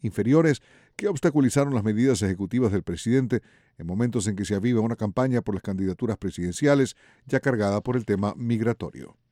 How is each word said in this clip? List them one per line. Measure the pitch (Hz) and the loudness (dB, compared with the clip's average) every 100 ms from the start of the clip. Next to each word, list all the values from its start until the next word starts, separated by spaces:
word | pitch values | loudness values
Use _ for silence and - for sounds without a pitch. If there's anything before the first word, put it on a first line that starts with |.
inferiores | 113 - 110 151 165 139 _ - _ - | -6 -2 2 4 4 2 _ -20 _ -6
que | 202 | -4
obstaculizaron | 156 175 147 131 143 139 | 0 0 4 2 2 0
las | 131 | 0
medidas | 104 107 127 117 | 0 2 2 2
ejecutivas | 98 92 98 120 123 | 0 -2 -2 0 0
del | 98 | 0
presidente | - 87 - 127 127 117 - _ _ _ | -4 -6 0 2 2 -2 -4 _ _ _
en | 82 | -8
momentos | 92 120 117 101 | -2 0 0 -2
en | |
que | 98 101 | -4 -2
se | |
aviva | 101 107 120 | 0 2 2
una | 110 117 | 0 -2
campaña | 107 101 131 123 | -4 0 0 0
por | - | -2
las | 98 | -6
candidaturas | - 95 95 90 120 104 | -6 -4 -4 -2 -4 -4
presidenciales | 98 87 87 87 143 143 131 - _ _ - | -6 -6 -6 0 2 4 2 -2 _ _ -4
ya | 135 | -2
cargada | 143 120 101 101 | 0 0 2 0
por | 104 127 | -2 -4
el | 110 | 0
tema | 101 104 | 0 0
migratorio. | 98 117 117 113 113 80 65 62 - _ | -4 -2 0 0 -2 -6 -12 -18 -20 _